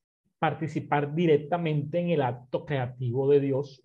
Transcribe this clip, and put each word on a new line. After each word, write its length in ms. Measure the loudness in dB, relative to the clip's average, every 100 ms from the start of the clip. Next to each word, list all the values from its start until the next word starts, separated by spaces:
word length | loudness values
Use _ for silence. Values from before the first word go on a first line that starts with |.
| _ _ _ _
participar 800 | -2 -2 -6 -6 -2 0 0
directamente 840 | 2 4 4 2 -2 0 -2 -2 -2
en 120 | 0
el 120 | 0
acto 440 | 0 -4 -6 -8
creativo 640 | -4 -4 -4 -4 -4 0 4
de 100 | 4
Dios, 400 | 4 -2 -4 -10